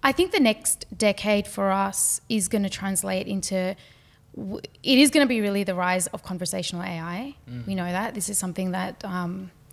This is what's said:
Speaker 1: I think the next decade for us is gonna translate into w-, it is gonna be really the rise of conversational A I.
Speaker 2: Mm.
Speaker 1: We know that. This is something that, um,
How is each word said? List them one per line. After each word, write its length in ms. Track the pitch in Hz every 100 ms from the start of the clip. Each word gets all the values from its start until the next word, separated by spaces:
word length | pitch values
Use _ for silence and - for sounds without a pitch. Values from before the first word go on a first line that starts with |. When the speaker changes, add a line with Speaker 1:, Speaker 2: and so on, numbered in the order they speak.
Speaker 1:
I 80 | 277
think 200 | 269 359
the 80 | 403
next 460 | 247 214 - - - -
decade 500 | 208 196 214 208 202
for 240 | - 196
us 520 | 190 196 - - - _
is 200 | 220 185
gonna 220 | 220 196
translate 580 | - 196 190 196 190 -
into 480 | 196 - 190 185 196 - _ _ _ _
w-, 280 | - 196 208 - -
it 160 | - 262
is 120 | 285
gonna 160 | 311 277
be 160 | 240
really 200 | 208 202
the 120 | 202
rise 320 | 180 180 185 175
of 160 | -
conversational 600 | - 185 175 190 175 175
A 40 | 185
I. 500 | 165 165 175 269 285 -
Speaker 2:
Mm. 200 | 123 120
Speaker 1:
We 80 |
know 100 | 190
that. 300 | 175 180 226
This 160 | 226 185
is 80 | 202
something 320 | 185 175 185
that, 340 | 185 190 -
um, 460 | 196 185 175 185 185 _ -